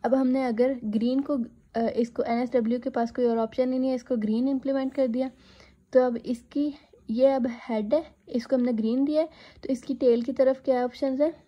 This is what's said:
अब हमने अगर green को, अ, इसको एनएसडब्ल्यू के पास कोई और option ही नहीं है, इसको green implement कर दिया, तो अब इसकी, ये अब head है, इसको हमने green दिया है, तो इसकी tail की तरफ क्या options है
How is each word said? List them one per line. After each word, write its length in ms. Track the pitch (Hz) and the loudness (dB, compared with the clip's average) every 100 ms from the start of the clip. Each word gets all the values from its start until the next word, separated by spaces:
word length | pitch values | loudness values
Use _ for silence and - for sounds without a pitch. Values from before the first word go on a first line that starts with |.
अब 100 | 233 | 2
हमने 300 | 262 262 262 | 2 2 2
अगर 360 | 262 226 247 262 | 0 2 2 0
green 360 | 220 214 233 269 | -2 -2 0 0
को, 180 | 277 285 233 - _ | -2 -4 -4 -10 _
अ, 60 | 233 | -4
इसको 420 | 226 - 233 - | -2 0 -2 -2
एनएसडब्ल्यू 560 | 240 233 247 247 220 240 | -2 -2 0 0 0 -2
के 120 | 262 | -2
पास 200 | 254 233 | -2 -2
कोई 160 | 247 240 | 0 0
और 120 | 226 | 2
option 340 | 220 240 254 | -2 -2 0
ही 60 | 254 | 0
नहीं 120 | 262 | 0
है, 60 | 254 | -2
इसको 200 | - 247 | -2 -2
green 320 | 214 220 262 | 0 0 0
implement 460 | 277 269 269 269 | -2 -2 -2 -2
कर 120 | 277 262 | -2 -2
दिया, 240 | 233 262 - - - - _ _ | 0 -4 -8 -20 -20 -20 _ _
तो 100 | 254 | 2
अब 140 | 254 233 | 4 -2
इसकी, 580 | - 240 - 285 294 285 _ - - | -6 -8 -6 -4 -4 -4 _ -20 -6
ये 160 | 226 269 | 2 4
अब 200 | 269 240 233 - | 4 -2 -6 -6
head 260 | 220 208 | -4 0
है, 240 | 294 - _ - | 0 -2 _ -6
इसको 280 | 240 - 262 | -6 -2 0
हमने 160 | 247 | 0
green 320 | 226 220 247 | 0 0 0
दिया 180 | 277 302 | 0 0
है, 60 | 320 - - - | -2 -8 -20 -18
तो 60 | - | -6
इसकी 260 | 262 - | -6 -4
tail 280 | 262 262 233 | 0 2 2
की 100 | 240 | 0
तरफ 300 | 269 262 262 | 2 2 2
क्या 220 | - 254 | 0 0
options 360 | 247 - 269 262 | 0 -2 -4 0
है 140 | 302 330 | 0 -2